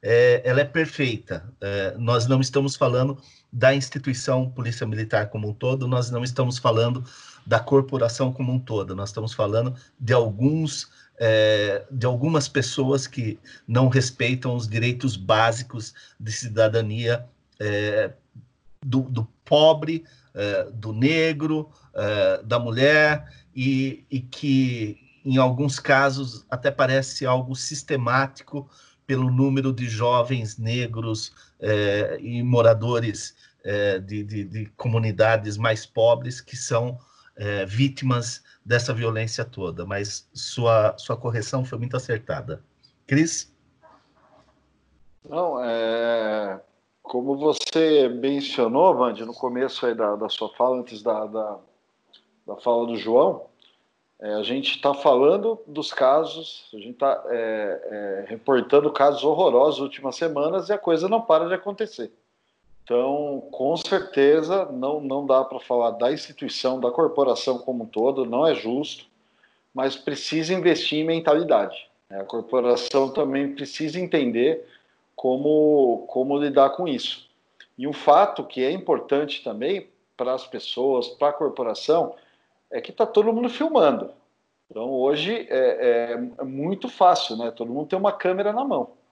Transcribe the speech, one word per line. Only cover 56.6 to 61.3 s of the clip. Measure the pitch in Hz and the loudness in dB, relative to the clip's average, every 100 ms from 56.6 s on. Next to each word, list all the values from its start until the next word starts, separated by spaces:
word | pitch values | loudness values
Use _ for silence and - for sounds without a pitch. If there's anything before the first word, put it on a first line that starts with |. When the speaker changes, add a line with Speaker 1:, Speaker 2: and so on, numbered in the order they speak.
| - | -18
Speaker 2:
a | 110 | -18
gente | 104 | -16
tá, | 123 135 - - | -4 -2 -2 -4
é, | 120 113 110 104 92 95 107 104 95 95 | -4 -2 -4 -4 -6 -8 -10 -8 -8 -8
é, | |
reportando | 113 - 131 123 143 147 | -10 0 0 4 4 4
casos | - 143 143 | 2 2 4
horrorosos | 143 156 180 123 147 135 | 0 2 4 6 4 2
nas | 135 | -6
últimas | - 139 123 | -8 -10 -4
semanas | 165 147 151 185 180 | -4 -2 -2 -2 -4
e | |
a | 208 | -4
coisa | - 160 185 | 0 0 2
não | 220 | -2
para | 226 | 4